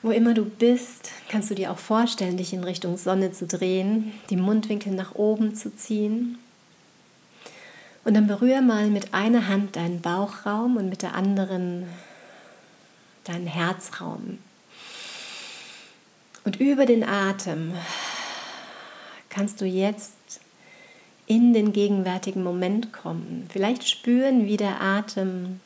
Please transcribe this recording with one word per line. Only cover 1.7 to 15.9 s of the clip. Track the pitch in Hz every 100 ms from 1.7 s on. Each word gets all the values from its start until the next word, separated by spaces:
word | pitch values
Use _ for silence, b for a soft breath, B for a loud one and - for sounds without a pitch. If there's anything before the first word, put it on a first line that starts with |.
auch | 175
vorstellen, | - 220 240 - 185 180
dich | 180
in | 185
Richtung | 180 175 180 175
Sonne | 185 190 190
zu | 190 170
drehen, | 175 185 185 196 220 214 - -
die | 185
Mundwinkel | 185 220 214 208 208
nach | 190 190
oben | - 214 214 214
zu | 214 214 -
ziehen. | - 214 208 220 240 240 - _ _ _ _ _ _ _ _ B B B B B B B
Und | - 214
dann | 208
berühr | 202 247 269
mal | 254 214 214
mit | 208 -
einer | 190 214 240 190
Hand | 196 202 -
deinen | 170 175
Bauchraum | 170 180 196 - 208 208 240 240
und | 190
mit | 196
der | 185
anderen | - 190 196 190 185 180 175 180 175 B B B B B B B B B _ _ _ -
deinen | 175 175
Herzraum. | 156 170 185 - - 170 165 - 190 - _ _ B B B B B B B B B B B B